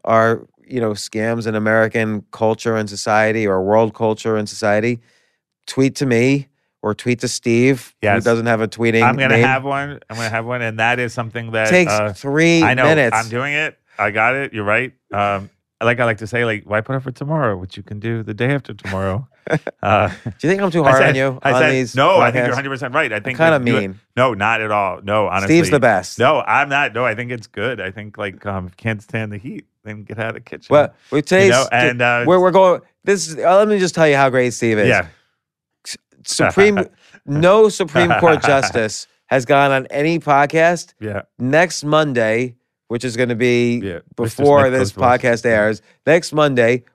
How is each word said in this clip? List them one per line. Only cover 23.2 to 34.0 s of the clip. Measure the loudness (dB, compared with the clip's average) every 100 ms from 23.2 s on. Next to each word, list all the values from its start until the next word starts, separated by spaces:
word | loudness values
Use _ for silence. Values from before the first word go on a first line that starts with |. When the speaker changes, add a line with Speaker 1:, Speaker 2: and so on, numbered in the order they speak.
Speaker 2:
think | -6 0
Speaker 1:
kinda | 2 2
Speaker 2:
that | 0
you, | -2
Speaker 1:
mean. | -2 -10 _ 0
Speaker 2:
no, | 0
not | 0 0 0
at | 0
all. | 0 -2 -4
No, | -2 0 0
honestly. | -2 2 2
Speaker 1:
Steve's | 2
the | 2
best. | 2 2 -2 0
Speaker 2:
No, | 2 2
I'm | 0 0 0
not. | -2 -2
No, | -2
I | -4
think | -4 -8
it's | -12 -12
good. | -8 -6 -6
I | -10
think, | -12 -14 -10
like, | -10 -10 -10
um, | -8 -10
if |
you | -10
can't | -8 -8
stand | -8 -10 -8
the | -10
heat, | -14 -16 -18 _
then | -18 -16
get | -14 -10
out | -8
of |
the | -10
kitchen. | -14 -18 2
Speaker 1:
Well, | 2 2 -4 _
we | -4
Speaker 2:
You |
Speaker 1:
taste | 0 4 4
Speaker 2:
know, | 4 2
and, | 0 0 2
uh, | 0 2 2
Speaker 1:
we're, | 4
we're | 4
going. | 6 4 4 -4 _
This | -2 -2 -4
is, | -2
uh, | 4 4
let | 4
me | 2
just | 0
tell | 2